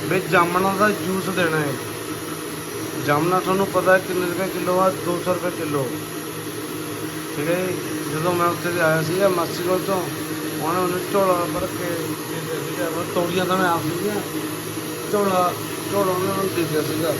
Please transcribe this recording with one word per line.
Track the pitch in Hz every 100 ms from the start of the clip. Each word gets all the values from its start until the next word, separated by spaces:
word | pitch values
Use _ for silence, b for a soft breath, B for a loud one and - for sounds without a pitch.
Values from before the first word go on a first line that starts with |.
ਵੀ | 156 185
ਜਾਮਣਾ | 165 180 170 175 196 190
ਦਾ | 208
ਜੂਸ | 196 160 190
ਦੇਣਾ | 180 185 170 156
ਹੈ। | 147 127 - - - 160 - - - - - - - - 131
ਜਾਮਣਾ | 147 170 185
ਤੁਹਾਨੂੰ | 180 190 196
ਪਤਾ | 185 175
ਹੈ | 185
ਕਿੰਨੇ | - 180 180
ਰੁਪਏ | 175 190
ਕਿਲੋ | 175 175 180
ਆ? | 190
ਦੋ | 156 156 175
ਸੌ | 180
ਰੁਪਏ | 180 175
ਕਿਲੋ। | 170 156 143 127 156 - 151 - - - - - - - - - - - 151
ਠੀਕ | 151
ਹੈ | 180 185
ਜੀ। | 156 156 - 147
ਜਦੋਂ | 151 170
ਮੈਂ | 175 175
ਉੱਥੇ | 165 170
ਦੇ | 175
ਆਇਆ | 160 160
ਸੀਗਾ | 156 180 196
ਮਾਸੀ | 175 160 160
ਕੋਲ | 175 185 160
ਤੋਂ, | 190 160 156 - 160 - 156
ਉਹਨੇ | 151 180
ਮੈਨੂੰ | 180 180 175
ਝੋਲਾ | 202 190 175 170
ਭਰ | 160 180
ਕੇ | 160
ਦੇ | 175
ਦਿੱਤਾ | 170 156 - - - 160
ਸੀਗਾ। | - - - -
ਮੈਂ | - -
ਤੋੜੀਆਂ | 180 175 180 180
ਤਾਂ | 185
ਮੈਂ | 185
ਆਪ | 170
ਸੀਗੀਆਂ, | 156 - 202 208 - 156 156 - - - - - -
ਝੋਲਾ, | 202 196 185 180 160 160 156 160
ਝੋਲਾ | 196 190
ਉਹਨੇ | 185 190
ਮੈਨੂੰ | 196 190
ਦੇ | -
ਦਿੱਤਾ | 156 151
ਸੀਗਾ। | 151 156 160